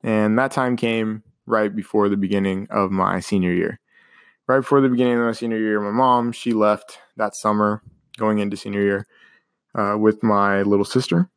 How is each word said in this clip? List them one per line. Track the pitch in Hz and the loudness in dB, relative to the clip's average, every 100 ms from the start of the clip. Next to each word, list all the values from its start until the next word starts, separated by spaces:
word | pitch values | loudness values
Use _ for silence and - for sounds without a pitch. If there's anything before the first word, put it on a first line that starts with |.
And | 123 107 107 110 | -2 0 2 2
that | 135 | 0
time | 139 127 123 | -2 -2 -2
came | 117 113 110 107 _ _ - | -2 -2 -4 -8 _ _ -4
right | 113 107 | 0 0
before | 107 95 107 101 | -4 -2 0 2
the | 101 | 2
beginning | 95 98 98 95 101 | 0 0 -2 -4 -4
of | 104 98 | -2 0
my | 95 95 92 | 0 0 -2
senior | - 101 90 | -2 0 0
year. | 87 82 - _ _ _ - _ _ - | 0 -2 -6 _ _ _ -20 _ _ 0
Right | 131 | 0
before | 127 143 | 4 4
the | 135 | 4
beginning | 123 127 | 2 2
of | 120 117 | 2 0
my | |
senior | 110 117 113 | -2 -4 -2
year, | 110 104 | 0 0
my | 104 | -2
mom, | 113 131 123 120 | 0 2 2 0
she | 117 123 | -6 -4
left | 113 107 107 - - - - | 2 2 0 -4 -20 -20 -6
that | 107 - | -6 -2
summer | 110 104 104 104 - _ _ - | 0 2 0 -2 -10 _ _ -4
going | 110 107 | -2 0
into | 101 101 | -2 -6
senior | 107 101 | -8 -2
year, | 101 98 101 _ - _ _ _ _ | 0 -2 -6 _ -20 _ _ _ _
uh, | - 101 107 | -4 -2 2
with | 107 107 | 2 2
my | 113 101 101 98 | 0 2 2 2
little | 98 101 | 2 0
sister. | 98 127 - 170 185 | 2 -2 0 0 0